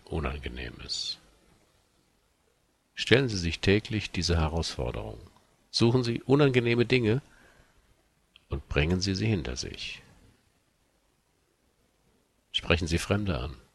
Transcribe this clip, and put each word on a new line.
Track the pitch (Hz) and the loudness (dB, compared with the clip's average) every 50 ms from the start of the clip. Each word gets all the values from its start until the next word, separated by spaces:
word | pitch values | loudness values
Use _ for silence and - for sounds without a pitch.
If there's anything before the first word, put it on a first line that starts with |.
| - | -12
Unangenehmes. | - - 80 76 71 69 73 69 65 62 64 64 60 57 - - - - - - - - - _ _ _ _ _ _ _ _ _ _ _ _ _ _ _ _ _ _ _ _ _ _ _ _ _ _ _ _ _ _ _ _ _ _ - | -6 -4 -4 -2 -4 -4 -6 -8 -10 -10 -10 -12 -12 -12 -14 -12 -10 -8 -8 -8 -8 -10 -12 _ _ _ _ _ _ _ _ _ _ _ _ _ _ _ _ _ _ _ _ _ _ _ _ _ _ _ _ _ _ _ _ _ _ -10
Stellen | - - - 107 127 139 123 | -6 0 4 4 4 4 2
Sie | 107 | -2
sich | 95 85 85 80 - | -2 -2 -2 -4 -2
täglich | - - 98 107 - - 110 104 - - | 2 4 4 4 2 0 -6 -6 -6 -4
diese | - 95 85 85 85 82 | -4 -4 0 0 2 2
Herausforderung. | 80 78 78 82 80 - - - 64 60 60 - 104 107 - - - - _ _ _ _ _ _ _ _ | 2 0 0 -2 -4 -4 -4 -6 -6 -6 -6 -6 -8 -10 -12 -14 -18 -20 _ _ _ _ _ _ _ _
Suchen | - - 113 117 117 131 123 | 0 2 4 4 4 4 2
Sie | 117 117 117 - | 0 -2 -4 0
unangenehme | - 131 143 151 139 127 127 117 117 120 120 117 | 2 4 6 6 6 4 4 4 4 4 4 4
Dinge | 113 131 127 120 107 110 135 - - _ _ _ - _ _ - _ _ _ _ _ _ _ _ _ _ _ _ _ _ _ _ - | 4 4 4 4 4 2 2 0 -6 _ _ _ -20 _ _ -20 _ _ _ _ _ _ _ _ _ _ _ _ _ _ _ _ -10
und | - 71 - - | -10 -10 -8 -4
bringen | - 69 73 80 90 92 90 | -2 0 2 2 2 0 0
Sie | 101 95 | -2 -2
sie | 92 107 | 0 0
hinter | 110 110 90 67 - 64 | 0 0 0 -2 -4 -6
sich. | - - - 50 - - - - - - - - _ _ _ _ _ _ _ _ _ _ _ _ _ _ _ _ _ _ _ _ _ _ _ _ _ _ _ _ _ _ _ _ _ _ _ _ _ _ _ _ _ _ _ _ _ _ _ - | -8 -8 -10 -10 -12 -12 -12 -12 -14 -18 -20 -20 _ _ _ _ _ _ _ _ _ _ _ _ _ _ _ _ _ _ _ _ _ _ _ _ _ _ _ _ _ _ _ _ _ _ _ _ _ _ _ _ _ _ _ _ _ _ _ -8
Sprechen | - - - 87 82 87 | -6 0 0 0 0 0
Sie | 80 82 82 | 0 -2 -2
Fremde | - - - 101 104 98 85 64 | 0 0 -2 -2 0 -2 -4 -4
an. | 62 76 67 - - _ _ | -4 -8 -10 -12 -18 _ _